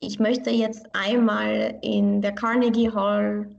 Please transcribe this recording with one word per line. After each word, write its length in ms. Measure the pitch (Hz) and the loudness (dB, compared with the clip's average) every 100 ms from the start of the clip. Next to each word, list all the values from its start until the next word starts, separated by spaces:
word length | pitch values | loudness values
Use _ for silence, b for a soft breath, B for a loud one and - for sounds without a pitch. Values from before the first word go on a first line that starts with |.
ich 180 | - - | -8 -2
möchte 320 | 220 - 117 | 0 0 0
jetzt 360 | 117 214 - - | 0 0 -4 -8
einmal 840 | 196 196 247 220 208 214 214 220 - | -4 0 2 2 2 0 0 -2 -4
in 400 | - 208 202 202 | -2 2 2 2
der 100 | 202 | 0
Carnegie 580 | 202 226 240 240 226 226 | -2 0 2 2 2 2
Hall 600 | 208 202 208 208 208 208 | 2 0 0 0 -4 -8